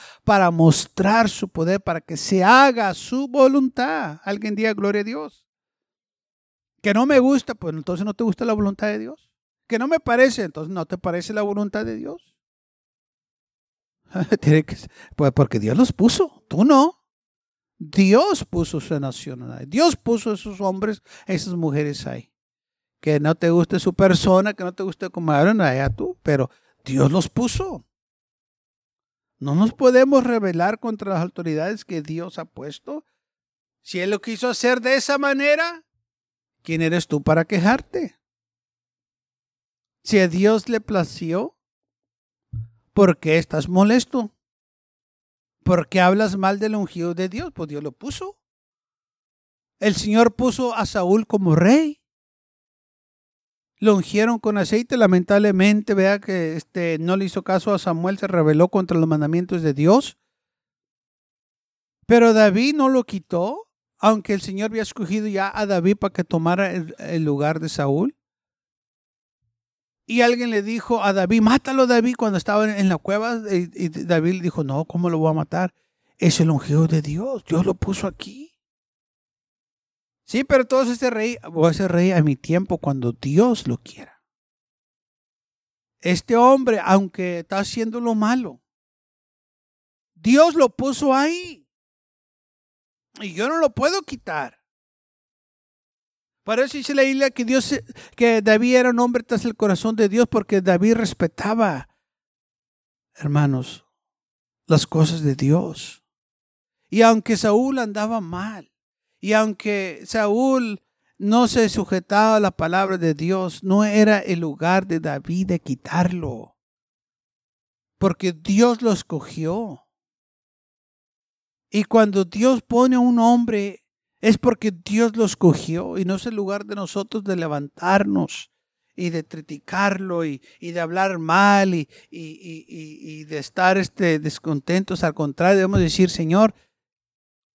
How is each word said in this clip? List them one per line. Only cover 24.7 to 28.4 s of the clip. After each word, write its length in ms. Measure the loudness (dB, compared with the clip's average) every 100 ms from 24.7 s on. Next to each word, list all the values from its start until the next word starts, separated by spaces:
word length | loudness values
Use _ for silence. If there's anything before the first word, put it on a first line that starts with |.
te 80 | -8
guste 300 | -8 -8 -10
cómo 200 | -6 0
hablan, 300 | 2 4 4
allá 280 | 0 0 -2
tú, 280 | -4 -8 -6
pero 260 | -2 0 -2 _ _ _
Dios 280 | -4 2 2
los 180 | 2 -2
puso. 560 | -2 -2 -4 -6 -10 _ _ _ _ _ _